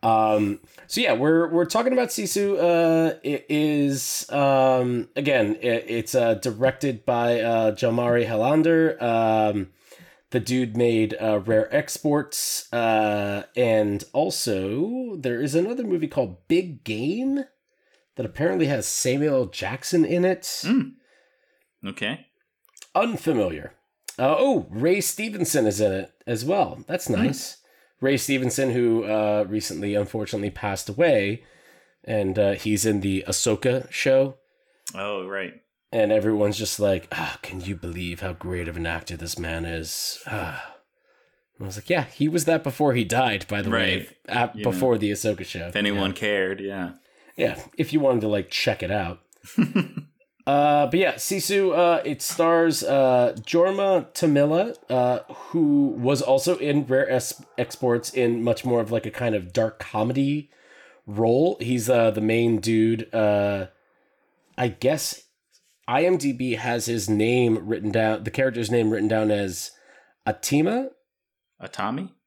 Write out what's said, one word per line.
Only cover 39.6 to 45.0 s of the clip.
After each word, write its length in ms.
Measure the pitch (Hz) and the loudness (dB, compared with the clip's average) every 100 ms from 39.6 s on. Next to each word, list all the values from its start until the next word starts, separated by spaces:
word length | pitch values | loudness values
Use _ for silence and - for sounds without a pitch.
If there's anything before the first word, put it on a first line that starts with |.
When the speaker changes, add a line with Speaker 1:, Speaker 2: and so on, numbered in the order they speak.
Speaker 1:
is?" 540 | 82 82 78 - - - - | -6 -6 -8 -8 -8 -10 -10
Ah. 480 | 107 - 73 - - _ _ _ _ _ _ _ _ | -8 -8 -10 -14 -20 _ _ _ _ _ _ _ _
I 60 | |
was 120 | 98 101 | -12 -12
like, 120 | - | -2
"Yeah, 160 | 170 | -2
he 240 | - - 147 | -2 -2 0
was 160 | 170 | 0
that 180 | 151 160 | 0 0
before 300 | 151 131 147 | 0 0 0
he 100 | 120 | 2
died, 420 | 104 - 127 101 - | 0 0 0 -2 -4
by 140 | 101 | -4
the 80 | 101 | -2
way, 60 | 113 | 0
Speaker 2:
Right. 200 | 104 95 | 0 -2
Speaker 1:
if, 120 | - - - | -6 -20 -6
at, 260 | 123 120 107 | -2 -2 -2
Speaker 2:
You 80 | |
know, 60 | 107 | -4
Speaker 1:
before 280 | 95 131 | 0 2
the 120 | 113 | 2